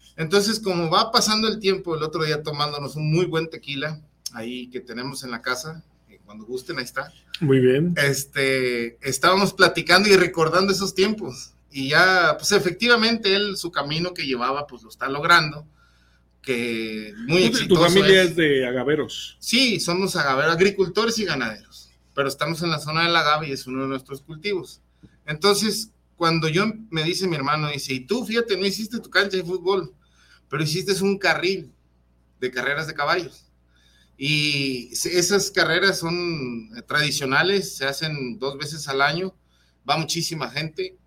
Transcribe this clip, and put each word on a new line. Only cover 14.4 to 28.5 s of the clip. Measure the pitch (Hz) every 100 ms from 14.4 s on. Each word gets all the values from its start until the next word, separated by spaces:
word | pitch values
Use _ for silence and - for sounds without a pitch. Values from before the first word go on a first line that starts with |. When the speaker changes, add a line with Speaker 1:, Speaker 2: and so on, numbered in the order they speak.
| 127 139 147
Speaker 1:
pues, | 120
lo | 110
está | - 135
logrando, | 143 165 170 156 151 - _ _ _ _ _ _ _
que | 131 120 120 113 110 110 107 107 123
muy | 175 185
Speaker 2:
¿Tu, |
tu | -
Speaker 1:
exitoso | - 170 170
Speaker 2:
familia | 190 196 190
Speaker 1:
es. | 175
Speaker 2:
es | 160
de | 151 135 127
agaveros? | 127 127 151 120 - - -
Speaker 1:
Sí, | - 240 254 180
somos | - 180 190 175
agaveros, | 139 131 156
agricultores | 165 196 196 185 208 226 220
y | 185
ganaderos, | 139 113 107 - - - _ _
pero | 143 139
estamos | 135 151 160
en | 170
la | 151
zona | 147 156
del | 170 170
agave | 151 151 151
y |
es | 135 127
uno | 131
de | 135
nuestros | 131 131 135
cultivos. | - 156 202 185 - - _ _ - _ 147
Entonces, | 156 202 180 214 - - _ _ -
cuando | 165 165 156
yo, | 165 220 220 -
me | 160
dice | 156 180 190
mi | 151
hermano, | 135 151 151
dice, | 143 135 131
"Y |
tú, | 127 240 214
fíjate, | 233 226